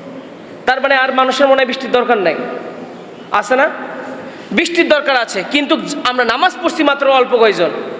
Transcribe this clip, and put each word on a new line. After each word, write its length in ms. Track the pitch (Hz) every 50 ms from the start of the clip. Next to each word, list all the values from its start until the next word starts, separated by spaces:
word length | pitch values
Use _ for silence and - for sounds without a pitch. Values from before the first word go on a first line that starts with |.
| - - - - - - - - - - - - -
তার 160 | 247 254 269
মানে 140 | 262 269 269
আর 160 | 262 262 262
মানুষের 360 | 262 262 262 262 247 - 285 269
মনে 100 | 269 269
হয় 80 | 262
বৃষ্টির 260 | 247 247 - 262 214
দরকার 260 | 240 247 240 - 240 208
নাই, 180 | 185 165 151 - - - - - - - - - - - - - - - - - - -
আছে 240 | - 208 214 - 254
না? 140 | 262 294 311 - - - - - - - - - - - - - - - -
বৃষ্টির 380 | 190 240 339 339 339 320 330 311
দরকার 280 | 302 285 285 277 269 247
আছে, 260 | 226 - - 196 175 -
কিন্তু 260 | - 285 285 240 320 - - - 285 311 220
আমরা 220 | 247 247 254 240
নামাজ 320 | 226 233 262 349 370 330 - 339
পড়ছি 200 | 339 339 330 302
মাত্র 260 | 285 277 277 277 269
অল্প 280 | 269 262 254 254 247 226
কয়জন। 320 | 226 214 185 165 170 151 - - - - - -